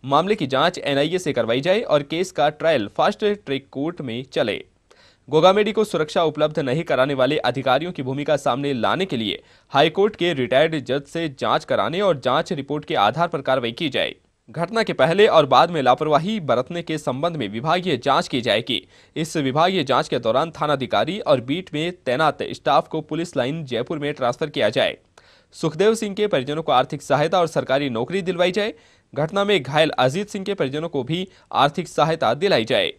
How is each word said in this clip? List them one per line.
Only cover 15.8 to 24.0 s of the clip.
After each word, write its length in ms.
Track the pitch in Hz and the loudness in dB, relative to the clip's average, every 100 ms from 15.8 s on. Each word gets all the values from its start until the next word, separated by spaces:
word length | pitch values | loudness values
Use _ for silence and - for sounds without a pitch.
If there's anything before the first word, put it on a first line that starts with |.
लापरवाही 580 | 127 127 156 151 160 220 | 2 2 4 0 0 -6
बरतने 420 | 147 117 127 170 | 0 0 0 -6
के 160 | 170 156 | -6 -6
संबंध 380 | 151 127 165 165 | -4 -4 -4 -4
में 120 | 107 | -6
विभागीय 480 | 107 143 175 180 135 | -6 -2 -2 0 -2
जांच 300 | 139 139 180 | 2 0 0
की 140 | - | -4
जाएगी। 460 | 117 104 123 117 - _ _ - | 0 0 0 -6 -6 _ _ -8
इस 220 | 156 165 | -6 -2
विभागीय 460 | 135 135 170 190 | -2 2 2 0
जांच 240 | 135 131 156 | 0 0 2
के 120 | 139 | -2
दौरान 320 | 117 117 165 | 0 0 0
थानाधिकारी 680 | 156 151 143 123 104 117 196 | -4 -2 -2 0 0 0 -2
और 220 | - 139 | 0 0
बीट 280 | 120 156 185 | 0 -6 -6
में 180 | 147 165 180 - | -6 -6 -6 -4
तैनात 380 | 123 156 139 - | 0 0 0 -8
स्टाफ 360 | - - 147 165 | -6 0 0 0
को 140 | 160 | -8
पुलिस 360 | 151 160 175 - | -6 -8 -4 -2
लाइन 260 | 123 160 143 | -2 -4 -6
जयपुर 340 | 131 143 | -6 -4
में 140 | 160 | -4